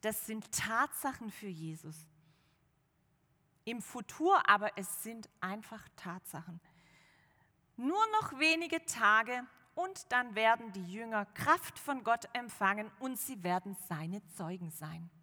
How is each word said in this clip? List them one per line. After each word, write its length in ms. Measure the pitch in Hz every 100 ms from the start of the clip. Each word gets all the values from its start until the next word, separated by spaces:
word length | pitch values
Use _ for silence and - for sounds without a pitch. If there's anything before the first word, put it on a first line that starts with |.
Das 260 | 214 214 -
sind 240 | 220 -
Tatsachen 800 | - 220 226 285 - 277 254 220
für 180 | - 208
Jesus. 600 | 165 160 160 156 156 - _ _ _ _ _ _ _ _ _ _ _ _ _ _ _
Im 180 | - 240
Futur, 680 | - 247 - - 330 392 -
aber 280 | 202 208 -
es 260 | 190 -
sind 260 | 220 226 214 _
einfach 460 | 185 208 214 220 - -
Tatsachen. 640 | 185 180 - 147 170 170 _ _ _ _ _ _ _ _ _ _ _ -
Nur 280 | 254 381 440 427
noch 180 | 427 262
wenige 460 | 311 330 330 330 -
Tage 600 | 240 214 214 226 247 254 - _
und 360 | - 370 381 -
dann 240 | 247 247
werden 380 | 208 220 233 233
die 120 | 196
Jünger 420 | 175 196 226 220 202
Kraft 520 | - - 339 - -
von 240 | - 269
Gott 260 | 220 233 -
empfangen 580 | 247 240 - 196 202 208 -
und 180 | 262 254
sie 240 | - 254
werden 340 | 180 180 202 190 -
seine 380 | 160 160 196 -
Zeugen 420 | - 165 180 175
sein. 400 | 160 156 165 170 _